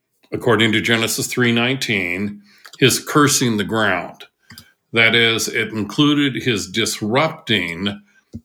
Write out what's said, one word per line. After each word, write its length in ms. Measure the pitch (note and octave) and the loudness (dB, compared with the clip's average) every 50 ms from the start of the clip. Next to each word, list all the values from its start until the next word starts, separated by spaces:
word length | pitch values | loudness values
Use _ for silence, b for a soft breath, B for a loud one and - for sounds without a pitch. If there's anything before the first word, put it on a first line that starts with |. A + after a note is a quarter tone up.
| _ _ _ _ _ - | _ _ _ _ _ -10
according 400 | - - - B2+ A2+ G#2 A2+ A#2 | -8 -4 0 2 4 4 4 4
to 100 | G#2+ A2 | 2 2
Genesis 460 | F2 A#2 A#2 A2 C3 C3+ - - C3+ | 0 0 0 0 0 -2 -2 -4 -4
three 240 | - - B2+ B2 A#2 | -4 0 0 2 2
nineteen, 920 | A#2 A#2 A#2 B2 C3+ C3+ - - A2 G2 F#2 F2 F2 F#2 G#2 G#2 G#2 - B B B B B B B B | 2 2 0 0 -2 -2 -2 -2 -2 -2 -2 -2 -4 -4 -4 -6 -8 -10 B B B B B B B B
his 260 | C3+ B2 G#2+ - - | 4 4 4 2 -2
cursing 520 | - - D3+ C#3+ C3+ - - C3+ A#2+ A2 | 0 2 4 4 4 2 2 0 0 0
the 80 | G#2 G2+ | 0 -2
ground. 600 | - A2 A2+ A2 G2+ F#2 F2 E2+ - - - - - _ _ b b b b b b b b _ _ | -2 0 0 0 0 0 -2 -4 -8 -12 -16 -20 -20 _ _ b b b b b b b b _ _
That 240 | - A2+ A#2 A2+ A2 | 0 2 4 4 4
is, 320 | A#2 A#2 A2+ A2+ G#2+ - - | 4 4 2 2 0 -2 -4
it 220 | - A#2+ A2 G#2 | -2 -4 -4 -4
included 680 | G#2+ G#2+ G2+ G#2 - - D3 D3 D3 D3 D3 C#3 A#2+ A#2 | -4 -6 -6 -4 0 2 2 2 4 2 0 0 -2 -2
his 300 | - B2+ A2+ F#2+ E2+ F#2 | -2 -2 -2 -2 -2 -4
disrupting 1300 | F#2 A2+ G#2+ - - - A2 G#2 A2+ C#3 D#3 D#3+ D#3+ - - - A2+ G2+ F2 E2+ E2 E2+ G2 G2+ G2+ G#2 b b b b b b b A#2 - | -4 -2 -2 -2 -2 -4 -4 -2 0 0 0 0 -2 -6 -4 -2 -2 -2 -2 -4 -6 -6 -6 -6 -6 -8 b b b b b b b -12 -6